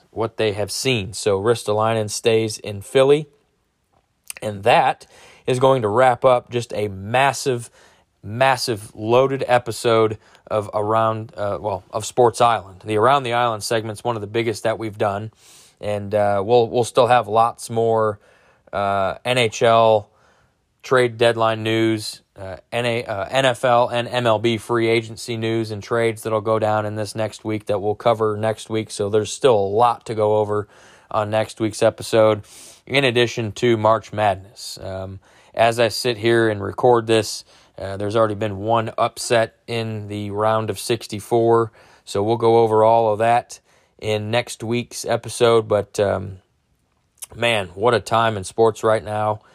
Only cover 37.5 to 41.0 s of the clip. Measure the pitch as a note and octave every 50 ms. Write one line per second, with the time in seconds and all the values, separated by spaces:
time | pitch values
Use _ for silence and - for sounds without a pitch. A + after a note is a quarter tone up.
37.5 | _ _ _ _ _ - F#2 F#2+ G2 G2 G#2 G#2 G2+ A#2 A2 G#2+ G#2 G2+ A2 G#2+
38.5 | G2 F#2+ G2+ A2 A2+ A#2 A2 A2+ - - A2+ - - - - - B2 A2+ A2 A2
39.5 | - _ _ - A#2+ A#2 A2+ A2 A2 G#2+ G#2 G2+ G#2 G#2 G#2 G2+ G2+ G#2 G#2+ A2
40.5 | A2 A2 A2 G#2+ G2+ - - - A#2+ A2